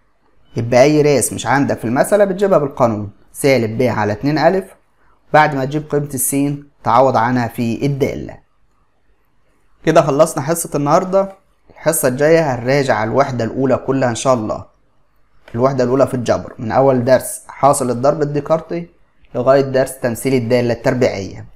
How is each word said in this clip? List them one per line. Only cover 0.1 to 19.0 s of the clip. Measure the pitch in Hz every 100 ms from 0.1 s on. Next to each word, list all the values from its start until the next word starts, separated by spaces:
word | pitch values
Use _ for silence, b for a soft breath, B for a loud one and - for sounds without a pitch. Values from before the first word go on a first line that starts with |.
| _ _ _ _ -
يبقى | 117 123
أي | 143 151
راس | 147 139 104
مش | 98 113
عندك | 135 120 110
في | 113
المسألة | 131 170 208 196
بتجيبها | 185 202 170
بالقانون، | 139 - 120 104 104 - _
سالب | - 139 131 110 113
ب |
على | 123 110 104
اتنين | 104 139 151
ألف، | 160 190 190 - _ _ _ _ _
بعد | 151 151 139
ما | 131
تجيب | 151 151
قيمة | 147 147
السين | 131 - 139 143 143 - _
تعوض | 117 117 135 117
عنها | 117 123 117
في | - 117 113 143
الدالة. | 139 135 - - - _ _ _ _ _ _ _ _ _ _ _ _ _ _ 165
كده | 160
خلصنا | 147 139 165 156
حصة | 135 170 - 151
النهاردة. | 143 170 185 196 196 - _ _ _
الحصة | - - 160 139
الجاية | 127 147 165 156 120
هنراجع | 120 143 131 107
الوحدة | 110 113 - 120
الأولى | 113 - 135 117
كلها | - 135 127
إن | 117
شاء | 143
الله، | 123 104 - - _ _ _ _ _ _ _ - 113
الوحدة | 131 135
الأولى | 123 135 127
في |
الجبر، | 127 113 92 - -
من | 110
أول | 104 135 127 123
درس | 123 - - -
حاصل | - 139 139 123
الضرب | 120 135 156
الديكارتي | 143 147 143 160 - 170 170 _